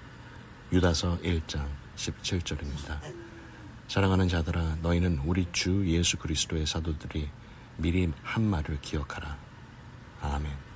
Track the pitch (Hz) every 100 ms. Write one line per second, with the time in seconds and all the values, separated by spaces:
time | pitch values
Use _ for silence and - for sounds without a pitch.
0 | - - - - - - - 90 90 80
1 | 90 85 85 82 - 73 71 71 - -
2 | 85 - - 92 - 76 71 71 71 76
3 | - - - - - - - - - -
4 | 98 95 90 85 82 85 82 80 82 87
5 | 90 76 76 92 87 - 90 98 92 85
6 | 85 - 80 76 - 80 76 82 82 76
7 | - 78 76 - - - - - 82 90
8 | 82 - - 113 107 87 73 76 - 78
9 | 71 - 76 73 - - - - - -
10 | - - 71 71 76 69 -